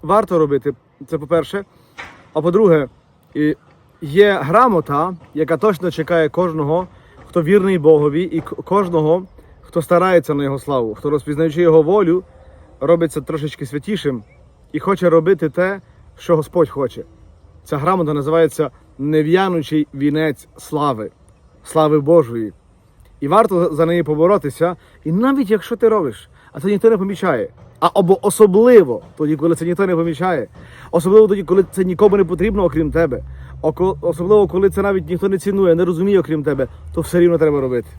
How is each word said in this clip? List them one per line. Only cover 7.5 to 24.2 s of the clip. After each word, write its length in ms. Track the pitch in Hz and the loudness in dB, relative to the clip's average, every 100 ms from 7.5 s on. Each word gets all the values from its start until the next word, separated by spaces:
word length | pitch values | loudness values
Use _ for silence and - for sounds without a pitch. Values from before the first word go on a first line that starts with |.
| 202 190 190 | 2 2 2
Богові, 440 | 151 156 147 147 | 4 4 4 -2
і 180 | 180 160 | -4 -6
к-, 160 | - - | -8 -14
кожного, 680 | - 196 185 170 156 175 185 - _ - | -2 -2 0 -2 0 -2 -4 -20 _ -20
хто 220 | - - | -8 -8
старається 520 | - 175 185 180 156 | 0 0 4 2 2
на 100 | 143 | -4
його 140 | 143 135 | -4 -6
славу, 360 | - 135 113 | -4 -4 -4
хто, 160 | 107 147 | -6 -4
розпізнаючи 520 | 147 147 147 165 151 | -4 -4 -4 -2 2
його 200 | 175 160 | 4 4
волю, 400 | 151 202 180 180 - - - - - - | 4 2 2 0 -4 -20 -20 -20 -20 -8
робиться 400 | 135 170 165 156 | 0 0 0 -6
трошечки 460 | 131 160 147 - 143 | -8 -8 -8 -10 -10
святішим 560 | 147 165 208 147 127 - _ _ _ _ | -10 -8 -6 -4 -6 -12 _ _ _ _
і 60 | 156 | -8
хоче 320 | 185 196 180 | -4 -2 2
робити 380 | 165 160 185 156 | 2 2 0 -2
те, 320 | 151 185 196 _ - - - | -2 -4 -4 _ -20 -20 -20
що 180 | - 165 | -2 -2
Господь 320 | 151 175 156 | 0 -2 -2
хоче. 360 | - 131 - - - - - - - | -2 -6 -8 -18 -20 -20 -20 -20 -20
Ця 140 | - 147 | -8 -4
грамота 360 | 151 185 156 | -2 -2 -2
називається 560 | 147 139 165 160 - 147 - _ - | -4 -2 0 0 0 -6 -6 _ -10
«Нев'янучий 880 | 143 156 151 180 196 175 143 156 151 | -2 -2 0 0 0 -2 -2 -4 -4
вінець 540 | 139 143 147 156 139 - - | -4 -2 -2 -4 -6 -14 -20
слави», 540 | - 151 147 117 107 _ _ _ _ _ | -10 -4 -4 -4 -8 _ _ _ _ _
слави 360 | - 160 156 151 | -4 0 2 2
Божої. 520 | 143 170 123 117 107 - _ _ _ _ _ _ | 4 4 4 -4 -10 -12 _ _ _ _ _ _
І 80 | 139 | 0
варто 320 | 190 226 185 | 2 2 0
за, 140 | 175 | -2
за 120 | 151 165 | 0 0
неї 160 | 175 | 0
поборотися, 720 | 151 151 | -2 0